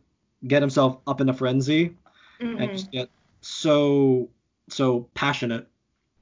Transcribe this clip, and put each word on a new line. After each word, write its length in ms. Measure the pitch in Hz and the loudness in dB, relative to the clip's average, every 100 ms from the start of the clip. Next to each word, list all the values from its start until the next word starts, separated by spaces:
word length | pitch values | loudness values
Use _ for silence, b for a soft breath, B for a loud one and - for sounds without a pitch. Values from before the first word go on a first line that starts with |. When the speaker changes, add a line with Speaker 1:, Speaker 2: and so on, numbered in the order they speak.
| _ _ _ _ 127 | _ _ _ _ 0
Speaker 1:
get 140 | 143 | 2
himself 360 | 143 131 131 131 - | 2 2 2 0 -6
up 140 | 135 | -2
in 60 | 135 | -2
a 20 | |
frenzy 640 | 131 127 135 131 156 170 - _ b b b | 0 0 0 0 0 0 -4 _ b b b
Speaker 2:
Mm-hmm. 200 | 233 220 | -10 -6
Speaker 1:
and 120 | 208 | -6
just 180 | 190 190 | -8 -10
get 180 | 131 127 _ _ _ | -10 -10 _ _ _
so, 880 | - - 160 147 143 143 135 127 120 _ _ _ - | -16 -6 2 4 4 4 4 2 0 _ _ _ -14
so 400 | - 131 120 120 | -2 0 0 -4
passionate. 540 | - 143 135 135 - - _ _ _ _ _ | -4 -4 -2 -4 -6 -10 _ _ _ _ _